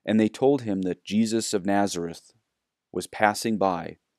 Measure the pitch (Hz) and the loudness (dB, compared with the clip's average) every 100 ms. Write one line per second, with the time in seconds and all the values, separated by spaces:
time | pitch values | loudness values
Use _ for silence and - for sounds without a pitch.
0 | - 107 107 - 135 143 113 95 92 87 | 0 2 2 2 2 2 0 -4 -4 -6
1 | - 104 113 113 107 104 92 101 101 90 | -2 0 2 0 -2 -2 0 2 2 -2
2 | 85 82 - _ _ _ _ _ _ - | -8 -10 -18 _ _ _ _ _ _ -8
3 | 90 - 107 107 117 104 98 85 82 80 | -8 0 2 2 -2 0 0 -2 -6 -14
4 | _ | _